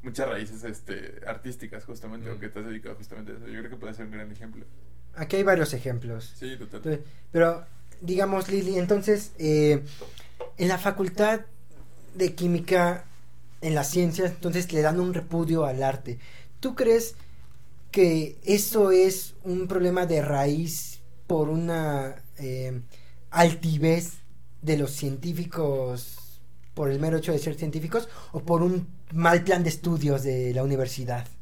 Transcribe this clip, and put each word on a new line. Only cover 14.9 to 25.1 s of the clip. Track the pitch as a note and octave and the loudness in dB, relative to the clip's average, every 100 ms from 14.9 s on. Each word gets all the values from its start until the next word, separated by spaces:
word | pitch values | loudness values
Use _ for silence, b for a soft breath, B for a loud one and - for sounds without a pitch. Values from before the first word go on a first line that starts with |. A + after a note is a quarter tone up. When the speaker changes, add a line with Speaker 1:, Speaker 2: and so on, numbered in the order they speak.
| E3+ | 4
Speaker 3:
un | F3+ | 2
repudio | F3 E3 E3+ D#3+ E3 C#3+ | -2 -2 0 2 2 2
al | B2+ | 2
arte. | C3+ B2+ - A#2 B B B - | 0 0 -6 -8 B B B -6
¿Tú | C4 | -4
crees | B3+ A#3 A3+ A3+ - b b b - - - - | 2 6 6 4 -8 b b b -12 -12 -12 -2
que | G3+ F3+ D#3+ D3+ - | 6 6 6 0 -4
eso | - G3+ G#3 A3 G3 | 2 2 4 4 8
es | F#3 F#3+ F#3 - - | 10 8 4 -8 -8
un | F#3+ F3+ F#3 | -4 -2 0
problema | F#3+ F3+ F3+ F3 | 2 4 4 4
de | D#3 | 2
raíz | C#3+ C#3 C#3+ D3+ E3 - - - - - - | 4 4 4 2 0 -4 -6 -10 -10 -10 0
por | E3 D3+ | 2 4
una, | D#3+ E3+ E3 D#3 C#3+ C3+ C3+ - - | 2 0 0 0 0 -2 -8 -10 -8
eh, | C3+ B2+ B2+ B2+ - b b b - | -6 -4 -4 -6 -8 b b b -2
altivez | E3 E3+ - E3 D3+ D#3+ E3 E3+ - - - - - | 6 6 6 0 4 4 4 0 -8 -10 -12 -10 -6
de | D3+ D3+ | 0 2
los | C#3 | 0
científicos, | - C#3 | -2 -4